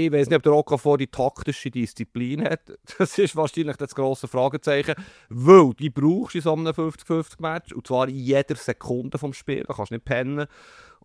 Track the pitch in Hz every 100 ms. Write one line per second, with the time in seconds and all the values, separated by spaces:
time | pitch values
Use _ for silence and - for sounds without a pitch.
0 | 160 147 131 156 156 147 - 143 147 143
1 | 135 - 131 - - 139 135 123 117 -
2 | 113 120 123 147 - 160 - - - -
3 | 190 - 202 156 156 - 151 135 143 -
4 | 135 131 - 127 135 - - 143 147 156
5 | 190 - _ 120 135 190 143 113 147 139
6 | 147 185 247 - 156 156 160 156 160 -
7 | - 165 156 - 160 160 - - - 127
8 | 131 135 127 139 - 139 - 117 - 123
9 | 131 135 143 135 - 139 - - 101 113
10 | - 123 131 143 147 - - - - _